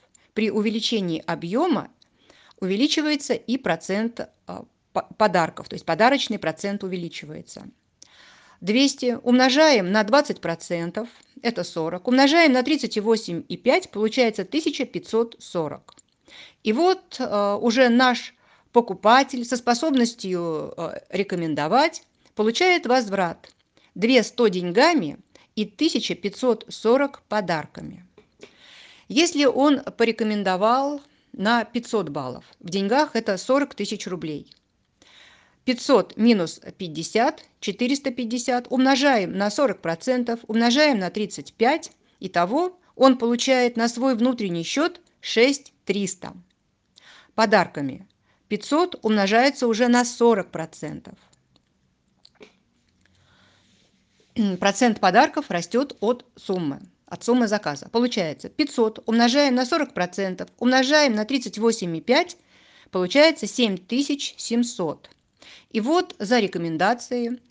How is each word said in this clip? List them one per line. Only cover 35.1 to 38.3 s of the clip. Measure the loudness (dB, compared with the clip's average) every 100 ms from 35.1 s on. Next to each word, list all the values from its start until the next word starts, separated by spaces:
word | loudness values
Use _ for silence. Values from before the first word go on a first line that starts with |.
| -20 -20 _ _ _
Пятьсот | -6 -4 2 2 2 0
минус | 4 4 0 -8 -20 -14
пятьдесят — | -12 -10 -4 0 0 -2 -18 _
четыреста | -10 -4 -2 -2 -4
пятьдесят, | -6 -6